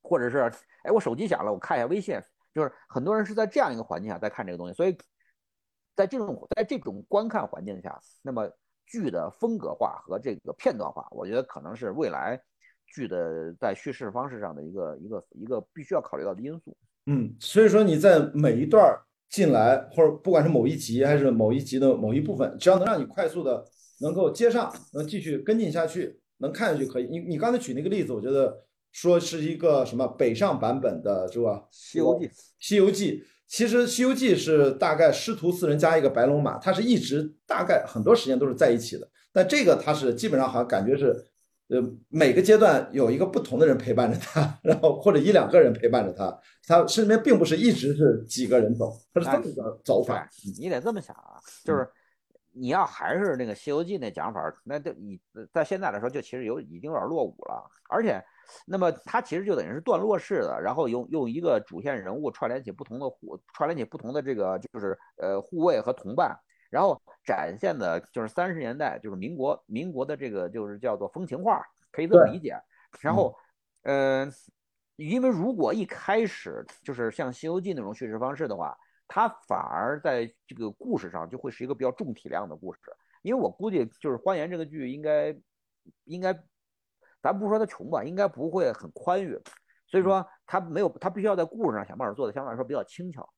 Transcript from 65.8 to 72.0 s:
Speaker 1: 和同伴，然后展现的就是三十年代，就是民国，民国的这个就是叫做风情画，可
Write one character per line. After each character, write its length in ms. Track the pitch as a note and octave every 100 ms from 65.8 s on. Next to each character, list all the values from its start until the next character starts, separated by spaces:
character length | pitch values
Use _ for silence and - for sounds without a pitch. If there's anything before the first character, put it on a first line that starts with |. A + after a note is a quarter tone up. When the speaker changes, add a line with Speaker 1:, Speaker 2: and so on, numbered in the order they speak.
Speaker 1:
和 120 | A2
同 240 | - F#2+ B2
伴， 200 | C#3 - _ _ _
然 140 | C3
后 180 | F#3+ D3 _ -
展 320 | - F#2+ D#2 F#2
现 220 | - D#3
的 220 | F#2+ E2+ -
就 80 | -
是 40 | A2
三 260 | - F3+
十 60 | E3
年 180 | B2 C3
代， 220 | C#3+ C#2+
就 100 | G#2+
是 60 |
民 220 | G2 G2 E3
国， 260 | C3+ - _
民 260 | A2 F3
国 120 | C#3+
的 120 | C3+ D3
这 140 | C3+
个 180 | G2+ F2+
就 180 | A2 G#2
是 120 | G2+
叫 180 | B2 G#2
做 100 | G2
风 180 | -
情 160 | F3+ C3
画， 180 | G3 G3 - _ _
可 100 | -